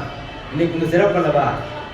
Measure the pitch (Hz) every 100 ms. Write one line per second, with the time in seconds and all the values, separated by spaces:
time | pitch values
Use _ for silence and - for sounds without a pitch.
0 | - - - - - 151 170 165 160 175
1 | 202 180 156 147 135 - - - -